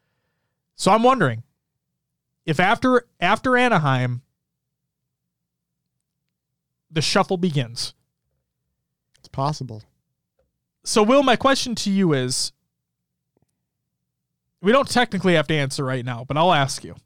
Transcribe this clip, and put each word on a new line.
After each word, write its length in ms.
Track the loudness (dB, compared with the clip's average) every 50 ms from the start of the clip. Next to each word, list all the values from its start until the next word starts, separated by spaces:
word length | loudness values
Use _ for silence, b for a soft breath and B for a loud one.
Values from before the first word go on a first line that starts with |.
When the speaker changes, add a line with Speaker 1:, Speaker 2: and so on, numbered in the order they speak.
| _ _ _ _ _ _ _ _ _ _ _ _ _ _ _
Speaker 1:
So 160 | -2 0 2
I'm 100 | 2 4
wondering 400 | 4 4 4 2 2 0 -2 -4 -10 _ _ _ _ _ _ _ _ _ _ _ _ _ _ _ _ _ _ _ -6
if 140 | -4 0 2
after, 460 | 2 2 2 2 2 2 2 2 0 _ _ -2
after 360 | 0 0 0 0 0 0 2
Anaheim, 680 | 2 2 2 2 2 2 0 0 0 -2 -4 -6 -8 -12 _ _ _ _ _ _ _ _ _ _ _ _ _ _ _ _ _ _ _ _ _ _ _ _ _ _ _ _ _ _ _ _ _ _ _ _ _ _ _ _ _ _ _ _ _ _ _ _ _ _ _ _ _
the 120 | -6 -4
shuffle 340 | -2 0 0 0 0 0 -2
begins. 560 | -2 -2 -2 0 -2 -4 -4 -6 -10 -12 -12 -12 _ _ _ _ _ _ _ _ _ _ _ _ _ _ _ _ _ _ _ _ _ _ _ _ _
Speaker 2:
It's 100 | -20 -14
possible. 540 | -8 -6 -4 -4 -6 -8 -10 -12 -14 -16 -20 _ _ _ _ _ _ _ _ _ _ _ _ _ _ _ _ _ _ _ -6
Speaker 1:
So, 180 | -2 0 2
Will, 200 | 4 4 4 4
my 140 | 4 2 2
question 380 | 2 2 2 0 0 -2 -6 -6
to 140 | -6 -4 -2
you 240 | 0 2 2 2 2
is, 380 | 0 -2 -2 -4 -4 -6 -8 -10 _ _ _ _ _ _ _ _ _ _ _ _ _ _ _ _ _ _ _ _ _ _ _ _ _ _ _ _ _ _ _ _ _ _ _ _ _ _ _ _ _
we 100 | 0 2
don't 160 | 2 2 2 0
technically 460 | 0 -2 0 -2 -2 -2 0 2 2
have 120 | 2 2 0
to 60 | -2
answer 300 | -2 -2 -4 -4 -6 -6
right 200 | -6 -6 -6 -6
now, 200 | -8 -10 -10 -8
but 120 | -6 -2 0
I'll 160 | 2 2 2
ask 280 | 2 0 -2 -4 -8
you. 120 | -14 -16 -18 -20 _